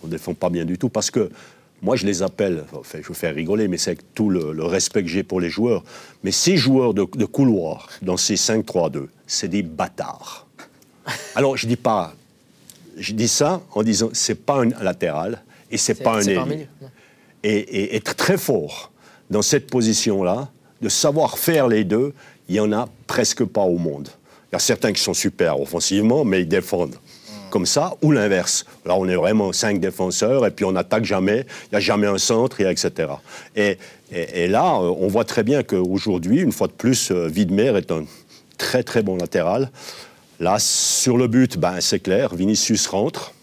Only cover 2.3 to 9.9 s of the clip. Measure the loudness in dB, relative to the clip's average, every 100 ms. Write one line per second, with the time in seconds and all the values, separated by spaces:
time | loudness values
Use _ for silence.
2.3 | -2 -2 -2 -6 -16 -14 -16 -12 -6 -4
3.3 | -4 -2 0 0 -2 -4 -6 -8 -2 0
4.3 | 0 -2 -4 -2 0 0 -2 -2 -4 -2
5.3 | -2 -2 0 0 0 -4 -20 -20 -10 -4
6.3 | 0 2 4 4 4 4 2 -2 -2 -4
7.3 | 2 4 4 0 -8 -12 -8 -4 -2 0
8.3 | 0 0 0 0 0 0 -2 -10 _ -8
9.3 | -6 -2 -2 -4 -6 -6